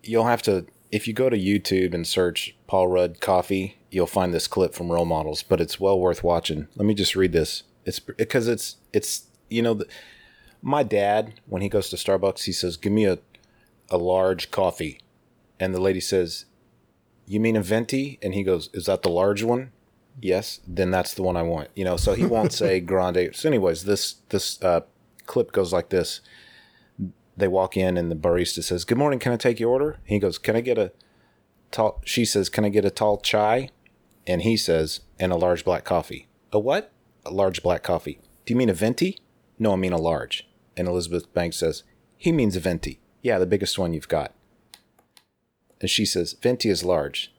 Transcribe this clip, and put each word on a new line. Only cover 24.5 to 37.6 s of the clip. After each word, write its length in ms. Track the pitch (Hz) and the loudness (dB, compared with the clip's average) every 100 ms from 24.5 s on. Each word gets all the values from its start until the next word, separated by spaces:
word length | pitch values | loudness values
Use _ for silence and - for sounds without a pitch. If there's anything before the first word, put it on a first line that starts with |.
| - | -2
uh, 180 | 92 85 - _ _ - - | 2 2 0 _ _ -20 -4
clip 240 | 127 - | -2 0
goes 200 | - 90 | 0 0
like 180 | 87 - | -2 0
this. 320 | 92 82 - _ - - - _ _ _ - 95 - _ - | 0 0 -8 _ -20 -20 -20 _ _ _ -10 -10 -10 _ 0
They 100 | 98 | 2
walk 300 | 95 92 95 | 2 2 0
in 180 | 92 90 | 0 0
and 140 | 85 | -2
the 60 | 80 | 0
barista 480 | 87 87 87 - | 0 2 0 -4
says, 220 | - 87 85 | -4 -4 0
"Good 120 | 120 | 0
morning, 220 | 147 131 | 2 0
can 140 | 127 | -2
I 40 | 117 | 0
take 220 | 123 113 | 0 0
your 100 | 117 | 0
order?" 300 | 131 151 - | 0 0 -6
He 140 | - 104 | -2 0
goes, 220 | 95 85 | 0 0
"Can 160 | - 113 | 0 0
I 60 | |
get 180 | 123 113 | 0 0
a 120 | 95 _ _ _ _ _ _ _ _ | -2 _ _ _ _ _ _ _ _
tall," 320 | - 107 - - | 0 0 0 -4
she 200 | - 113 | 0 2
says, 240 | 104 95 | 0 0
"Can 160 | - 104 | 0 2
I 40 | |
get 160 | 104 98 | 2 0
a 40 | |
tall 280 | - 107 104 | 2 0 2
chai?" 500 | - 107 107 120 135 _ _ _ _ _ - | 0 2 2 2 -2 _ _ _ _ _ -4
And 160 | - | 0
he 160 | 113 110 | 2 0
says, 440 | - 80 78 - - - | 2 2 0 -6 -14 -4
"And 120 | 92 | -2
a 40 | 87 | 2
large 260 | 90 85 | 2 2
black 200 | - 85 | 0 -2
coffee." 440 | - 87 - - - _ _ | 0 -2 -2 -14 -16 _ _
"A 60 | 107 | -2
what?" 320 | 113 175 - _ _ _ | 0 -2 -4 _ _ _
"A 60 | - | -6
large 320 | 95 95 90 | 0 0 0